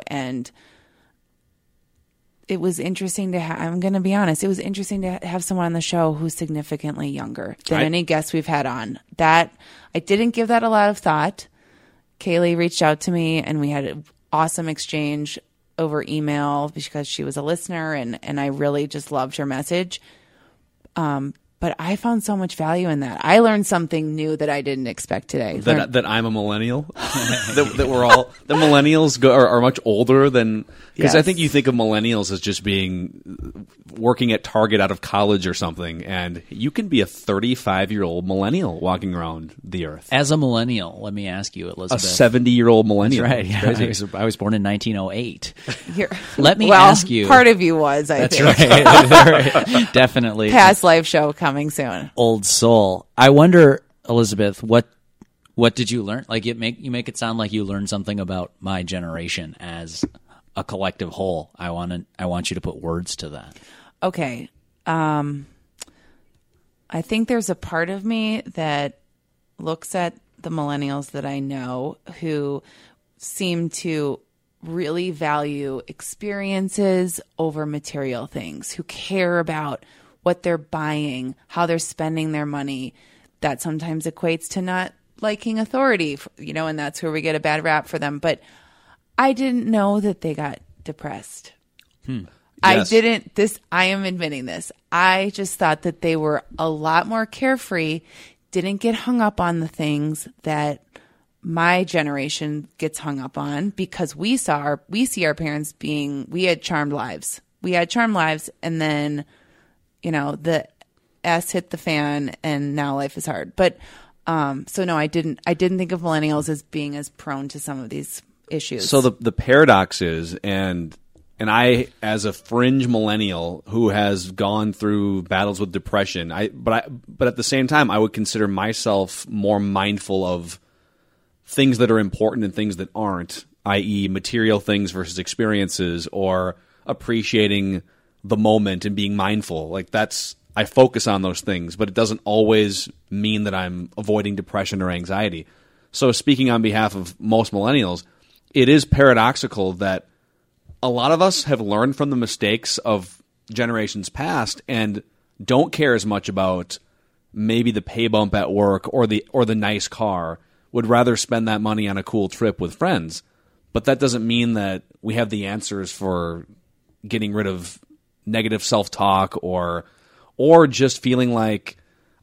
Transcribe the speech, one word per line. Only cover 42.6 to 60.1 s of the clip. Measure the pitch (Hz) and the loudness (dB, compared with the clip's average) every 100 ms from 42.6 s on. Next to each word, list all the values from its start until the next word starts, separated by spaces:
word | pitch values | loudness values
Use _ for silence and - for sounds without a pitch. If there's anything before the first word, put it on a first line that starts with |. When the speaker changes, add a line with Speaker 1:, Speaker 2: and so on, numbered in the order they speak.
| 117 113 110 | 8 8 6
Speaker 2:
millennial. | 104 104 131 120 | 4 4 2 2
Speaker 3:
That's | 123 92 | 0 0
right. | 104 | 0
<laughs> | |
Speaker 2:
Crazy. | 104 113 | 0 0
Speaker 3:
I | 117 | 0
was, | 101 101 | -2 -6
I | 95 | -4
was | 110 107 | -4 -2
born | 101 | -2
in | 107 | 0
nineteen | 98 101 113 104 | 0 -2 -2 -4
oh | 95 | -4
eight. | 98 120 80 - - - - - | -6 -8 -10 -14 -12 -12 -12 -8
Speaker 1:
You're | 170 202 180 - - | -6 -4 -6 -8 4
Speaker 3:
Let | 143 208 | 6 6
me | 214 | 8
Speaker 1:
well, | 190 190 | 10 12
Speaker 3:
ask | 208 180 | 10 6
you. | 117 101 | 2 8
Speaker 1:
part | 262 240 | 10 10
of | 208 | 8
you | 175 160 | 4 4
was, | 147 143 151 | 2 2 2
I | 147 | 2
Speaker 3:
That's | 127 160 | 2 4
Speaker 1:
think. | 147 139 | 6 8
Speaker 3:
right. | 147 127 147 - 127 156 151 151 135 147 - 247 226 | 8 10 10 10 12 12 10 8 6 4 4 2 4
<laughs> | |
Definitely. | 123 127 127 120 107 107 | 4 4 4 0 0 6
Speaker 1:
Past | 233 190 202 | 10 10 8
life | 180 165 160 | 6 6 4
show | 165 147 | 2 2
coming | 151 160 139 147 | 0 -2 -2 -4
soon. | 143 131 92 - - | -4 -6 -6 -6 2
Speaker 3:
Old | 117 110 98 | 2 2 2
soul. | - 117 117 98 92 - - | 4 6 6 6 0 -4 6
I | 131 | 8
wonder, | 143 165 175 151 135 - _ - | 10 10 10 10 8 0 _ 0
Elizabeth, | 117 110 104 101 95 | 2 2 2 0 -2
what, | 113 117 - _ _ _ _ _ _ | 2 4 4 _ _ _ _ _ _
what | - 117 - | 2 2 4
did | 113 | -2
you | 120 | -2
learn? | 101 113 - | -4 -8 -6
Like, | 113 110 | -4 -4
it | 117 | -4
make, | 113 120 | -6 -6
you | 139 | -8
make | 123 117 | -6 -8
it | - | -6
sound | 117 113 | -4 -4
like | 107 | -4
you | 107 | -4
learned | 98 98 101 | -4 -6 -4
something | 104 98 104 | -6 -4 -6
about | 92 92 90 _ | -4 -6 -8 _
my | 95 95 | -6 -6
generation | 87 92 85 82 87 - 80 78 | -6 -8 -8 -8 -8 -8 -10 -14
as | 87 85 82 82 - | -14 -14 -14 -6 -6